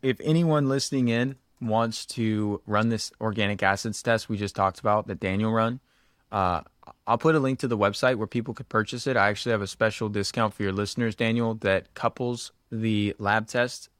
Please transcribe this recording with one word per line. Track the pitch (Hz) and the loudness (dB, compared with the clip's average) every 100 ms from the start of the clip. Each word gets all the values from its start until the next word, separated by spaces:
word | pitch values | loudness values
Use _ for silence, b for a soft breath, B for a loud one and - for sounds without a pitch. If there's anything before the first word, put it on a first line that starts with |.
if | 131 123 | -2 -2
anyone | - 165 165 151 135 | 0 2 4 2 2
listening | 135 - 139 120 | 0 -2 0 2
in | 117 127 135 _ - | 2 -2 -6 _ -8
wants | 117 110 117 110 - | -2 0 0 -4 -8
to | - 110 107 104 101 - | -2 0 0 -2 -4 0
run | 104 113 | 2 2
this | 110 - - | 0 -6 -6
organic | 110 104 101 101 | -4 -2 -2 0
acids | 98 98 113 101 | 2 2 -2 -4
test | 117 113 - | 0 0 0
we | 104 | -4
just | 101 - | -4 0
talked | 95 - | 0 0
about | 107 104 104 | 0 0 0
that | 90 | -4
Daniel | 98 95 110 | -2 0 0
run, | 113 113 127 _ _ _ _ - | 2 0 -2 _ _ _ _ -6
uh, | 104 92 85 - _ - - - | 0 0 0 -6 _ -20 -8 0
I'll | 117 | 2
put | 160 156 | 4 4
a | |
link | 131 131 | 2 0
to | 131 | -2
the | 110 | 2
website | 101 98 127 123 | 2 2 0 0
where | 104 | -2
people | 120 113 | -4 -6
could | 110 - | -8 -4
purchase | 113 107 123 135 | -2 -2 -4 0
it. | 123 | 2
I | 101 | 2
actually | 104 120 | 2 0
have | 110 | 0
a | 98 | -2
special | - 110 - 110 | 0 0 0 -4
discount | 104 98 - 107 | -2 -2 0 -2
for | - | 0
your | 101 | -2
listeners, | 95 101 - 113 107 | -2 -2 -2 -2 0
Daniel, | 113 117 113 110 | 0 0 -2 0
that | 101 95 - | 2 2 0
couples | - 117 - 123 120 - _ - | -4 -4 -2 -4 -6 -10 _ -10
the | 113 113 104 104 - | -4 0 2 0 0
lab | 101 110 110 | 2 2 0
test | 123 123 - - | -2 -2 -4 -18